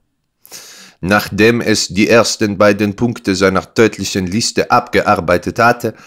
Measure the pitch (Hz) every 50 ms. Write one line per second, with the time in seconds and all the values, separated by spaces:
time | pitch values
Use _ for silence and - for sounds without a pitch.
0 | _ _ _ _ _ _ _ _ _ _ - - - - - - - - _ _
1 | 80 90 101 104 - - 104 95 107 113 120 117 - 107 107 101 - - 87 95
2 | 107 - 107 117 107 - - - 113 104 101 90 104 104 104 101 107 104 98 -
3 | 120 120 113 - - 101 95 90 95 95 95 92 - - - - 113 107 - -
4 | 98 - - 101 92 87 90 113 113 - - - - - - 120 - - - 98
5 | - 95 104 98 85 82 90 87 - 95 87 - 117 120 120 - - 113 - -
6 | -